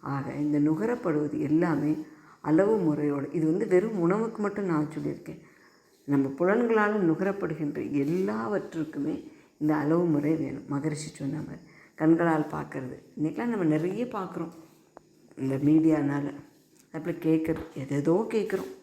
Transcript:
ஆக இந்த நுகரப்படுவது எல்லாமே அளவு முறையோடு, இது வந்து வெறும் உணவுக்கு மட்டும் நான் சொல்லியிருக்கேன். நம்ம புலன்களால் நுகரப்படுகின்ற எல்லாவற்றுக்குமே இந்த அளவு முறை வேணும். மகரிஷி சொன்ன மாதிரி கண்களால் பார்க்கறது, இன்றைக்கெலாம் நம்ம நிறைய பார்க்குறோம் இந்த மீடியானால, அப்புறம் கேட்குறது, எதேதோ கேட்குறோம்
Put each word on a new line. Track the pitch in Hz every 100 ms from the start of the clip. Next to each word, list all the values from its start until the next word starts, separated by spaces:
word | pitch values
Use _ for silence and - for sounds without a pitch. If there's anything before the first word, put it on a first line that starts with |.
| 156
ஆக | 139 131 131
இந்த | 147 147
நுகரப்படுவது | 147 156 220 240 185 151 147 151
எல்லாமே | 147 151 175 147 147 151 - - - -
அளவு | - 156 202 220
முறையோடு, | 170 147 147 143 135
இது | 180 156
வந்து | 156 -
வெறும் | 180 214 214
உணவுக்கு | 170 202 226 226
மட்டும் | 202 202 196
நான் | 156 151
சொல்லியிருக்கேன். | 151 147 143 - - - _ - _ _ _ -
நம்ம | 143 135
புலன்களால் | 135 175 220 240 226 208 214
நுகரப்படுகின்ற | 175 160 190 196 170 156 147 147 104 143
எல்லாவற்றுக்குமே | 139 175 196 220 226 196 - 165 151 151 143 170 - - _ _
இந்த | 151
அளவு | 151 147 165 175
முறை | 147 147
வேணும். | 160 135 135 -
மகரிஷி | 143 151 147 -
சொன்ன | - 139 151
மாதிரி | 147 - - - - -
கண்களால் | 160 165 170 156 151
பார்க்கறது, | 156 147 143 127 131 -
இன்றைக்கெலாம் | - 151 151 240
நம்ம | 226 165
நிறைய | 156 175 202 247
பார்க்குறோம் | 220 185 - 165 - - _ _ - _ _ _ -
இந்த | 131 135
மீடியானால, | 143 156 160 156 139 143 143 - - _ _ _ _
அப்புறம் | 160 165 165
கேட்குறது, | 160 160 160 156 - -
எதேதோ | 135 143 143 175 220
கேட்குறோம் | 220 196 190 - -